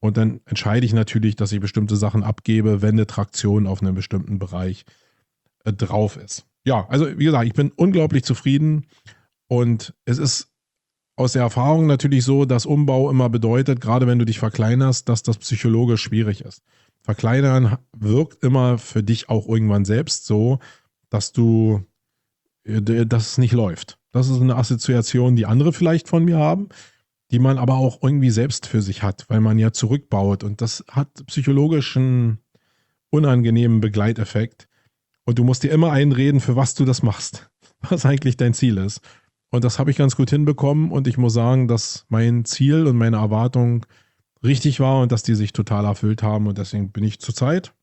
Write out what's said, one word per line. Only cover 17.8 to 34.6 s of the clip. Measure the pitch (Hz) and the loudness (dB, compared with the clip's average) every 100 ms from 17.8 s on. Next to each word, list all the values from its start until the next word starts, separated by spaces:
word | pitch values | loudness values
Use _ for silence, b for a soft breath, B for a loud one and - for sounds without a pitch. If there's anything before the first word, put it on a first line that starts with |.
| _ | _
wirkt | 117 104 113 160 _ | -8 0 0 0 _
immer | 131 131 127 123 | 0 2 2 0
für | - - | -4 -4
dich | 101 113 - | -2 -2 -2
auch | 113 98 | -4 0
irgendwann | 113 107 101 | 0 2 2
selbst | 95 110 156 - | 2 0 -2 -8
so, | - 107 113 131 B B B _ _ | -2 0 2 0 B B B _ _
dass | 110 - | -6 -4
du, | - 117 113 110 107 95 _ _ _ _ _ _ _ | 0 2 4 2 0 -4 _ _ _ _ _ _ _
äh, | - 107 | -6 -4
d-, | 104 117 | 0 0
dass | 113 117 110 | 2 0 -2
es | - | 0
nicht | 123 | 2
läuft. | 123 107 80 - - _ | 2 0 -4 -14 -20 _
Das | 123 127 | -2 0
ist | 131 | 2
eine | 127 123 | 2 2
Assoziation, | 120 120 - 123 113 127 123 123 | 0 -2 0 0 0 0 2 2
die | 104 | 2
andere | 113 151 | 2 2
vielleicht | 156 170 165 - | 2 0 0 0
von | 170 | 0
mir | 165 165 | 2 2
haben, | 151 180 202 B B B _ _ _ | 0 0 -4 B B B _ _ _
die | 120 | 2
man | 131 135 | 2 2
aber | 123 | 0
auch | 131 131 - | 2 0 0
irgendwie | 131 143 131 | 0 2 2
selbst | 107 131 123 - | 2 0 -4 -4
für | 110 | -2
sich | 98 101 | -2 -4
hat, | 101 95 - | -4 -6 -2
weil | 110 | 2
man | 110 110 | 2 4
ja | 110 | 2
zurückbaut | - 113 143 - 101 98 98 | 0 -2 -2 -2 -2 0 -2
und | 104 104 | -4 -6
das | 113 - - | -6 -8 -8
hat | - 143 - 139 | -6 -6 -8 -10
psychologisch | - 139 139 151 160 131 127 | -4 0 2 2 0 -2 -2
einen | 131 127 117 110 _ _ _ _ _ _ _ | 0 2 0 -2 _ _ _ _ _ _ _
unangenehmen | 147 151 123 117 113 120 113 | 0 2 2 4 2 4 2
Begleiteffekt. | 107 104 104 113 - - 113 _ | 2 0 -2 -2 -4 -4 -4 _